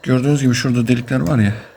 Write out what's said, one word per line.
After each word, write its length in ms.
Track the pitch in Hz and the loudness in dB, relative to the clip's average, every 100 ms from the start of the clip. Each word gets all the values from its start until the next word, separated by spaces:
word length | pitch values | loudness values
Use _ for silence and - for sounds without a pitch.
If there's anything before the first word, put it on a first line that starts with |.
Gördüğünüz 400 | - 127 131 147 | 0 0 2 0
gibi 120 | 131 | 2
şurada 340 | 123 131 123 117 | 0 0 0 0
delikler 320 | 123 120 131 | 0 0 -4
var 180 | 165 139 | 0 2
ya. 160 | 104 104 - | 2 0 -10